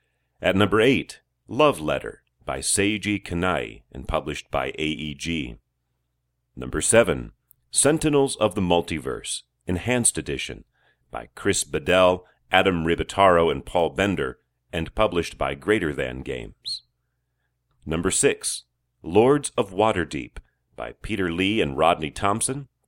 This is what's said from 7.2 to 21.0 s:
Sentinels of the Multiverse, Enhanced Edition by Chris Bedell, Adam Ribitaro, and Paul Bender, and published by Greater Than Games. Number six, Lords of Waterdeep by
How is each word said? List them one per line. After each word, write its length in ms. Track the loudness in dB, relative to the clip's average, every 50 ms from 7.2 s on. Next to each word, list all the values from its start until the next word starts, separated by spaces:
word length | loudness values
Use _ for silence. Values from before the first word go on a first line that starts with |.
| -4 -10 -16 _ _ _ _ _ _ _
Sentinels 640 | -4 0 2 2 2 2 0 2 2 2 2 0 0
of 180 | 0 0 0 0
the 80 | 0
Multiverse, 800 | 0 2 2 2 2 0 -6 -6 -6 -6 -8 -8 -8 -10 -10 -10 -12 _ _ _ _
Enhanced 540 | -4 -4 -2 0 0 0 2 2 0 -2 -2
Edition 460 | -4 -6 -6 -8 -8 -10 -12 -14 -16 _ _ _ _ _ _ _ _ _
by 200 | -12 -12 -12 -14 _
Chris 300 | -4 -2 0 0 0 -2
Bedell, 640 | -4 -6 -4 0 4 6 6 6 6 4 2 -2 _ _ _ _ _
Adam 340 | 4 4 4 4 2 2 0
Ribitaro, 640 | 0 0 0 -2 -4 2 4 6 6 6 6 4 2
and 140 | 0 -2 -6
Paul 240 | -4 -2 0 0 0
Bender, 480 | 0 0 0 0 0 -2 -4 -6 -8 -12 _ _ _ _ _ _
and 220 | -8 -8 -6 -6 -2
published 460 | -2 -2 0 0 -2 -4 -4 -6 -6
by 160 | -4 -4 -4
Greater 380 | -4 -2 0 0 2 0 -2 -2
Than 280 | -4 -4 -6 -6 -8
Games. 640 | -8 -8 -8 -10 -10 -14 -18 _ _ -12 -12 -12 -14 _ _ _ _ _ _ _ _ _ _ _ _ _ _ _ _ _ _ _ _ -4
Number 240 | -4 -2 0 0
six, 540 | 0 2 2 2 2 0 -4 -8 -8 -10 -12 _ _ _ _ _ _ _
Lords 500 | -10 2 4 6 6 6 4 2 0 -2 -4 -4
of 160 | -4 -2 0
Waterdeep 640 | 2 2 2 2 2 -2 -2 -4 -8 -10 -10 -14 -18 -20 _ _ _ _ _ _
by 180 | -14 -12 -12 -12 -14